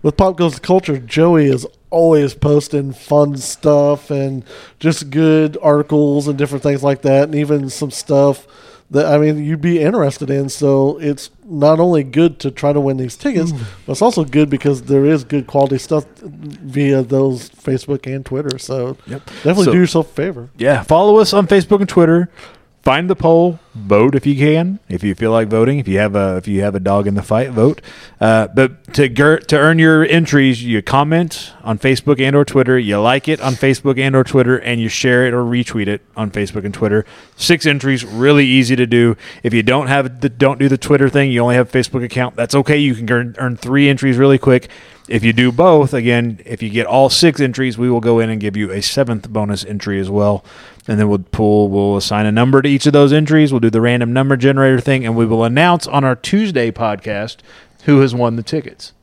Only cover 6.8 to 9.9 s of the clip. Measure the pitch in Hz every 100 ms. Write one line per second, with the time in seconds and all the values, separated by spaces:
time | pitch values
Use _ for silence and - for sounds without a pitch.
6.8 | 139 135 139 135 151 147 147 147 135 -
7.8 | 147 - - 139 143 135 _ - - -
8.8 | _ 135 160 147 151 151 147 160 170 170
9.8 | 151